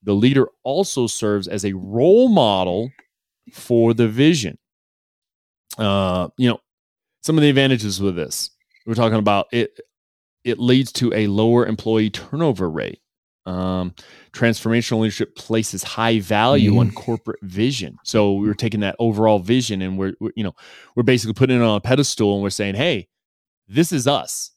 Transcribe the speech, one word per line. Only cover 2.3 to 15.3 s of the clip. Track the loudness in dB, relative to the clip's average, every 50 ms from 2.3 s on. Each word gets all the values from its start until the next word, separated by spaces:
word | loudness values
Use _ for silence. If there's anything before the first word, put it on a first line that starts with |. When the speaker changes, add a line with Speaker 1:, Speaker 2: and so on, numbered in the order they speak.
| 4 4 4 4 2 2 0 -2 -2 -4 -6 -6 -10 _ _ _ _ _ _ _ _ _ _ -20 _
Speaker 1:
for | -20 -4 0 2 4 4 4 4
the | 2 0 0
vision. | 2 4 4 4 4 2 -2 -6 -10 -12 _ _ _ _ _ _ _ _ _ _ _ _ _ _ _ _ _ _ _ _ _ _ -8 -4
Uh, | -2 0 0 0 0 0 0 -2 -4 -6 _ 0
you | 0 0
know, | 0 -2 _ _ _ _ _ _ _ _ _ _ _ _
some | -4 0 2 4
of |
the | 4 4
advantages | 4 4 4 2 2 0 -2 -6 -4 -2
with | -2 -2 -2
this, | -2 -6 -6 -6 -10 -10 -10 _ _ _ _ _ _ _
we're | -6 -2
talking | 0 2 2 2 2
about | 2 2 0 0 -2 _
it, | -2 -4 -4 -4 _ -18 -20 _ _ _ _ _ _ _ _ _ _ _ _
it | -6 -4 -2
leads | 2 4 4 4 2 0 -2
to | -2 -2 0 0
a | 0 0 0
lower | 2 2 2 4 4 4 2
employee | 0 -2 -6 -4 -2 0 0 0 0
turnover | -4 -8 -12 -10 -6 -2 -2 -2 -2 -2 -4 -4
rate. | -4 -6 -6 -8 -10 _ _ _ _ _ _ _ _ _ _
Um, | -10 -6 -4 -4 -2 -2 -4 -4 -6 -10 -14 -20 -20 -20 -20 -20 _
transformational | _ 0 2 2 2 0 -2 0 0 0 0 0 0 0
leadership | 0 0 0 -4 -6 -6